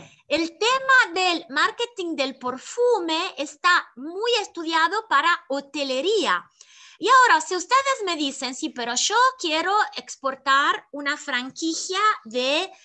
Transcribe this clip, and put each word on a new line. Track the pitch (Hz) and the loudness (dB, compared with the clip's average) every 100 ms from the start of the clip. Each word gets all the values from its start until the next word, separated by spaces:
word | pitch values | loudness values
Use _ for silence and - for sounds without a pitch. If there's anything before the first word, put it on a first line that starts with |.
| - _ - | -20 _ -4
El | 302 330 - | -2 -2 -2
tema | 440 523 539 523 427 | 0 0 4 4 4
del | 339 370 330 - | 0 0 -2 -4
marketing | 277 349 440 466 480 349 294 | -2 -2 -2 -8 -6 -6 -4
del | 262 262 | -4 -4
perfume | 247 254 - - 494 453 339 320 370 - | -8 -8 -8 0 2 2 0 -2 -4 -6
está | 294 - 359 349 - | -10 -2 2 2 0
muy | - 285 359 466 466 | -10 -12 -6 -2 0
estudiado | 381 - 320 320 320 403 440 | -2 -8 -4 0 0 -2 0
para | - 320 339 - | 2 2 0 -2
hotelería. | 277 277 302 277 254 330 427 247 180 - _ - - - - | -6 -6 -6 -4 -2 0 0 2 -2 -4 _ -20 -20 -20 -4
Y | 359 | 4
ahora, | 523 494 330 | 6 8 4
si | - | 2
ustedes | 370 339 523 539 523 | -4 0 2 2 -2
me | 392 339 | -2 -2
dicen, | 285 - 254 262 | -4 -6 -8 -8
"Sí, | 320 | -8
pero | 240 233 247 | -6 -4 -2
yo | - 427 508 523 | 0 4 2 2
quiero | 349 311 349 415 403 - | -2 0 0 0 0 -4
exportar | - - 269 269 - 269 302 381 - | -14 -8 -6 -4 2 2 2 0 -6
una | 285 285 294 | -8 -6 -6
franquicia | - 254 254 - 330 320 - 370 427 427 | -4 -6 -6 -6 -6 -4 -4 0 0 0
de, | 220 240 254 302 370 - | -4 -4 0 0 -2 -10